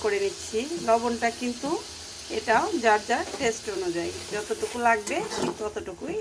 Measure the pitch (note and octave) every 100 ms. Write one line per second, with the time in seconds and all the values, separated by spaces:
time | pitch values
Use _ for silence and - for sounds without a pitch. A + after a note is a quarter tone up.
0 | A3 G3+ G3 - - A3 C#4+ E4+ A#3 A#3
1 | A#3+ A#3 A#3 A3+ B3 A#3+ C#4 F4 - -
2 | - - - A3 A#3+ A3+ F#4 E4 A3+ G#3+
3 | G#3+ C4 F#4 - B3 G#3+ G#3+ F#3 F#3 E3+
4 | E3+ F3 - G#3 G#3 A3 G#3+ A#3+ A#3 A3+
5 | G#3 D4+ G#4+ - - - G#3+ G#3 F3+ F3
6 | C#4+ G#4+